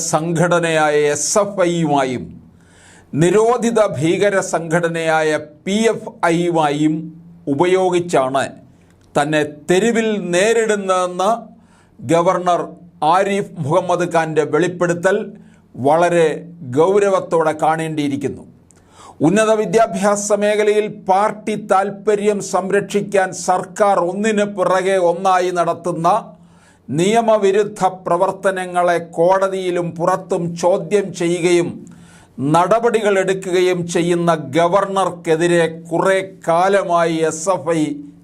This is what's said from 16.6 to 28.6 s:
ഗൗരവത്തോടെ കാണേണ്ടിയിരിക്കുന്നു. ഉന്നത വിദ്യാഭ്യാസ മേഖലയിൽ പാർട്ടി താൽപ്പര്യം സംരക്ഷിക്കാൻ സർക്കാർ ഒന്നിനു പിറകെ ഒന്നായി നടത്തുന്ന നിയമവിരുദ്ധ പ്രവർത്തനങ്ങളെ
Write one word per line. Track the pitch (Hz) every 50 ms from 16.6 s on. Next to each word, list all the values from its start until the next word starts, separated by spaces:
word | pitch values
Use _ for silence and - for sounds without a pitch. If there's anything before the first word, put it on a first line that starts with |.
| - 127 120 139
ഗൗരവത്തോടെ | 160 190 196 208 202 196 190 180 185 185 185 165 160 160 156 156 160
കാണേണ്ടിയിരിക്കുന്നു. | 151 160 160 160 160 156 151 147 143 135 139 139 120 92 87 - - - _ _ _ _ _ _ _ _ - - - - - 135 156
ഉന്നത | 190 214 220 214 220 214
വിദ്യാഭ്യാസ | 214 175 170 226 226 226 214 190 196 208 208 202 202 - 208 202
മേഖലയിൽ | 208 208 214 208 214 214 208 208 208 208 - - - -
പാർട്ടി | 185 196 208 214 208 - - - 214 - - -
താൽപ്പര്യം | 202 190 196 202 202 - - 214 214 202 202 208 208 196 - -
സംരക്ഷിക്കാൻ | - 185 185 196 185 202 - - - 202 - - - 196 185 185 170 - - -
സർക്കാർ | 185 185 185 - - - 208 202 196 185 175 170
ഒന്നിനു | 196 202 208 226 214 202 208 202 202 180
പിറകെ | 185 180 185 190 185 190 196 190 175 170
ഒന്നായി | 170 175 196 190 185 180 185 180 180 175
നടത്തുന്ന | 170 165 170 170 165 180 170 156 165 175 196 226 - - - - - - _ - _ _ _ _ _ - 127 156
നിയമവിരുദ്ധ | 175 202 220 233 226 220 220 214 196 196 190 214 208 208 214 - 185 185 180 180 -
പ്രവർത്തനങ്ങളെ | 180 175 175 196 196 190 190 - 196 185 185